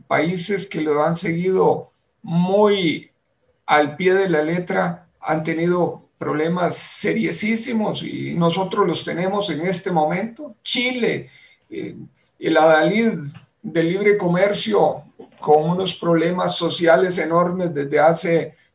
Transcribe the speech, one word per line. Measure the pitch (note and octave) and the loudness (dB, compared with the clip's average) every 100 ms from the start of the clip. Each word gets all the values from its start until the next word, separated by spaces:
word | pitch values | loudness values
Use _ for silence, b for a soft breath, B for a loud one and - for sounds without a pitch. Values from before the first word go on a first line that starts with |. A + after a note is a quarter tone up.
| - | -4
países | C3+ D#3+ F#3 F#3+ G3 - | -2 0 -2 -4 -6 -6
que | E3 | -4
lo | D#3 D3 | -2 0
han | D3+ E3 | 0 -2
seguido | F3 E3 F#3 F#3 F3 E3 - _ _ _ | -2 -2 0 2 2 0 -6 _ _ _
muy | G#3+ E3+ F3+ G3+ G#3 G3+ E3+ - - _ _ _ _ _ - | -2 0 2 4 4 4 0 -2 -8 _ _ _ _ _ 0
al | D3+ D3 D3 | 2 2 0
pie | F#3 | 2
de | F#3+ F#3+ | 2 2
la | D#3 | 0
letra | D#3 F3 F3 F#3 F3+ E3+ _ _ | 0 -2 -2 -2 -2 -4 _ _
han | - D#3 | -4 -4
tenido | D#3+ D#3+ F3 F3 D#3+ - _ - | -2 -2 0 0 -2 -4 _ -10
problemas | D3 D3+ D#3+ F3 E3+ - | -6 -2 -2 0 -2 -4
seriosísimos | - - G3+ A3+ E3+ E3+ G#3 A3+ A#3+ A3+ G3 - | -10 -6 -4 -2 -2 -2 -2 -2 -2 -2 -2 -4
y | - C3+ C3+ | -8 -8 -6
nosotros | D#3+ E3+ E3+ F3+ G#3 F#3 | 0 0 0 -2 0 0
los | D#3 | -2
tenemos | - D#3 F#3 G3+ G3 | -4 -4 -2 -2 -4
en | D3 F3 | -4 -4
este | F3+ F#3 | -4 -2
momento. | F3 D3+ F3+ A3+ - D4+ - | 0 0 -2 -6 -10 -16 -12
Chile, | - B3+ B3 B3+ G3+ C#3 b b b b _ | -6 -2 -2 -2 -2 -2 b b b b _
eh, | - - - - _ _ - | -12 -12 -14 -20 _ _ -6
el | - D#3+ | 0 4
adalid | D#3+ D#3 D#3+ G#3 A3+ F3 C#3+ - - _ | 6 6 4 2 0 -2 -8 -14 -20 _
de | G#3+ E3 | -4 0
libre | E3 F#3+ G#3 G3+ | 0 2 2 2
comercio | F3 F3 G3+ G3+ A3 G3+ D3+ - - - - _ | 2 2 2 0 0 2 2 0 -10 -20 -20 _
con | - D3+ D#3+ | 4 4 4
unos | F3+ F#3 | 0 -2
problemas | - E3+ E3 E3 F3+ F3+ F3 | -2 0 2 2 0 -2 -2
sociales | E3+ C#3+ E3 E3+ F#3 F3 | -2 0 4 4 4 0
enormes | D#3 E3+ F3+ F#3 F3 | 0 2 2 0 -4
desde | C#3+ C#3 D3 | -4 0 4
hace | D#3+ E3 F3+ E3 C#3+ b b | 4 4 0 0 -2 b b